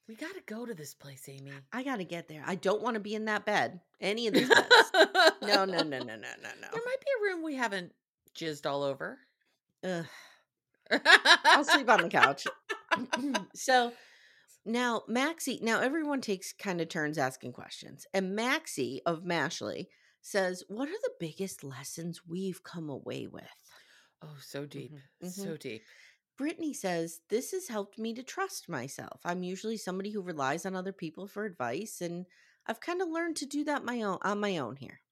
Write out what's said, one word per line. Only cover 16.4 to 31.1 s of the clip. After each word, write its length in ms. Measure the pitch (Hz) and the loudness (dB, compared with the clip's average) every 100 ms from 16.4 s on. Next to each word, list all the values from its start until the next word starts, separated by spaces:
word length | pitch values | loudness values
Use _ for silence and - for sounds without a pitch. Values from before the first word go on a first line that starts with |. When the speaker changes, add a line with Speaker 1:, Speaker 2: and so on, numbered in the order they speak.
| - | -6
Speaker 2:
kinda 320 | - 208 175 165 | -8 -4 -2 -2
turns 320 | 170 151 156 | -2 -2 0
asking 360 | 131 - 123 | 0 -2 -12
questions. 520 | - - - - 139 - | -12 -14 -14 -16 -18 -4
And 220 | 196 185 202 | -2 0 -2
Maxie 680 | 240 302 311 - 120 131 170 | 0 0 -2 -4 -4 -2 -2
of 180 | 165 | -2
Mashley 640 | 180 170 170 - 104 82 185 _ _ _ | 0 0 0 -2 -6 -6 -10 _ _ _
says, 420 | - 202 185 180 - | -2 0 0 -2 -8
"What 220 | 208 285 | -6 -4
are 100 | 427 | -4
the 100 | 523 - | -6 -6
biggest 440 | 165 156 190 - | -10 -6 -8 -8
lessons 580 | 139 131 139 - 170 165 170 | -12 -12 -12 -8 -8 -10 -8
we've 360 | 175 190 170 | -4 -4 -6
come 260 | - 175 156 | -10 -10 -8
away 380 | 131 - 131 117 | -8 -6 -8 -8
with?" 160 | - - - - - - - _ _ | -12 -18 -20 -20 -20 -20 -20 _ _
Speaker 1:
Oh, 140 | 156 147 | -18 -18
so 240 | - 143 147 | -12 -10 -10
deep. 260 | 139 131 | -12 -14
Speaker 2:
Mm-hmm, 340 | 151 135 _ 175 | -16 -20 _ -12
mm-hmm. 160 | 185 | -8
Speaker 1:
So 120 | 196 156 | -8 -8
deep. 280 | 131 110 - - - _ _ - | -10 -12 -14 -20 -20 _ _ -8
Speaker 2:
Brittany 360 | 285 - 311 | -6 -4 -8
says, 480 | 247 190 170 165 - _ | -4 -2 -2 -2 -8 _
"This 220 | 220 262 | -2 -2
has 160 | 381 349 | -8 -4
helped 280 | 214 202 - | -6 -6 -6
me 160 | 226 233 | -6 -6
to 80 | |
trust 440 | 247 - 392 - - | -10 -6 -6 -6 -6
myself. 540 | 156 131 - - - | -6 -6 -10 -12 -8
I'm 200 | - 180 | -4 -4
usually 340 | 180 185 220 226 | -4 -6 -6 -6
somebody 340 | - 185 196 | -6 -6 -4
who 100 | 208 | -6
relies 440 | 180 160 135 160 185 | -6 -2 0 0 -2
on 100 | 185 | -6
other 160 | 185 | -6
people 320 | 190 170 | -8 -10